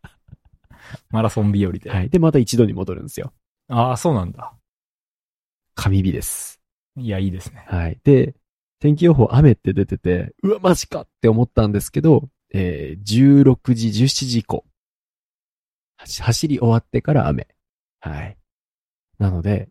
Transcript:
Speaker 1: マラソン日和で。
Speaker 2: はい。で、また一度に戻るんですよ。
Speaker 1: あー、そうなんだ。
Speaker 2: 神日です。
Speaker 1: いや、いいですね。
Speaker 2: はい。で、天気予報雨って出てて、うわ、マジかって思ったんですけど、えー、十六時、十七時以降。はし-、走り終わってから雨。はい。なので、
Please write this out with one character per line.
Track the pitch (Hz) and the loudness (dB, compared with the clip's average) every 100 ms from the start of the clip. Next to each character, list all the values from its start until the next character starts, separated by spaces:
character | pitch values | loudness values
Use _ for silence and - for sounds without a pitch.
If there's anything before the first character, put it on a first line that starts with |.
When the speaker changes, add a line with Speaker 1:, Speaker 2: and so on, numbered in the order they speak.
| - _ _ - _ _ _ - - - _ | -20 _ _ -20 _ _ _ -20 -20 -20 _
Speaker 1:
マ | 113 | -2
ラ | 110 | -2
ソ | - | 0
ン | 104 | 0
日 | 101 95 | 0 0
和 | |
で。 | 92 - | -4 -6
Speaker 2:
は | 98 | -4
い。 | 92 | 0
で、 | 180 | 2
ま | 165 | 2
た | 143 | 2
一 | 120 120 | 2 2
度 | 107 | 2
に | |
戻 | 117 95 | 0 -8
る | 90 | -10
ん | 143 | -12
で | |
す | - | -12
よ。 | - - _ _ _ | -14 -16 _ _ _
Speaker 1:
あ | 120 123 | -2 -2
ー、 | 123 | -2
そ | 175 | -2
う | |
な | 123 | -2
ん | 87 | -4
だ。 | - - - _ _ _ _ _ _ _ _ _ _ _ - | -10 -16 -20 _ _ _ _ _ _ _ _ _ _ _ -6
Speaker 2:
神 | 101 98 | 0 0
日 | 92 | 0
で | - | -4
す。 | - - - - _ _ _ - | -8 -12 -14 -20 _ _ _ -12
Speaker 1:
い | 120 | -8
や、 | 95 | -4
い | 98 | -4
い | |
で | 90 | -6
す | - | -12
ね。 | - - | -20 -8
Speaker 2:
は | 92 82 | -6 -6
い。 | - | -2
で、 | - 131 127 - _ _ _ _ | 2 4 2 -6 _ _ _ _
天 | 147 151 | 0 2
気 | 175 | 4
予 | |
報 | 143 110 | 4 4
雨 | 123 151 | 4 4
っ | 110 | 4
て | - | 0
出 | 98 98 | -2 -2
て | 98 | -4
て、 | 90 90 - - | -2 -2 -4 -6
う | 190 | -4
わ、 | 208 | 0
マ | 185 | 0
ジ | 175 - | 0 -2
か | 151 | -12
っ | - _ | -14 _
て | 113 | 0
思 | 110 | 2
っ | 123 | 0
た | - 107 | 0 0
ん | |
で | 101 | -2
す | - | -4
け | - | -2
ど、 | 160 139 139 _ _ | 2 2 2 _ _
え | 95 90 73 71 82 | -6 -4 -6 -10 -12
ー、 | |
十 | 101 110 139 139 | -2 4 6 6
六 | 135 127 - 117 | 6 4 0 -2
時、 | 113 | -2
十 | 101 131 | 0 0
七 | - 135 | 0 -4
時 | 117 | -4
以 | |
降。 | - - - _ _ _ _ _ _ _ _ _ _ _ _ _ | -4 -8 -10 _ _ _ _ _ _ _ _ _ _ _ _ _
は | - | -16
し-、 | - | -6
走 | 120 117 160 | -4 -2 -2
り | 139 | 0
終 | 117 | 2
わ | 113 | 2
っ | |
て | - 120 | 0 -4
か | - | 0
ら | 143 80 | 0 0
雨。 | 67 - _ _ _ _ _ | -4 -8 _ _ _ _ _
は | - 76 | -14 -12
い。 | 85 - _ _ _ _ _ _ _ _ | -14 -18 _ _ _ _ _ _ _ _
な | 98 | -4
の | 90 | -2
で、 | 92 101 98 | -2 -4 -6